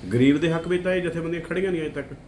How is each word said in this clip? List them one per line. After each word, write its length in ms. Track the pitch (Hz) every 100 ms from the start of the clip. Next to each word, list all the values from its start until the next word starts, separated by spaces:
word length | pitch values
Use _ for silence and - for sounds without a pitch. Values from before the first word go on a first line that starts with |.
| 90
ਗਰੀਬ 260 | 113 135 147
ਦੇ 140 | 165
ਹੱਕ 160 | 165 170
ਵਿੱਚ 160 | 180
ਤਾਂ 100 | 180
ਇਹ 80 | 185
ਜਥੇਬੰਦੀਆਂ 400 | 175 165 165 170
ਖੜੀਆਂ 300 | 160 175 190
ਨਹੀਂ 120 | 170
ਅੱਜ 80 | 151
ਤੱਕ। 140 | 139 135 143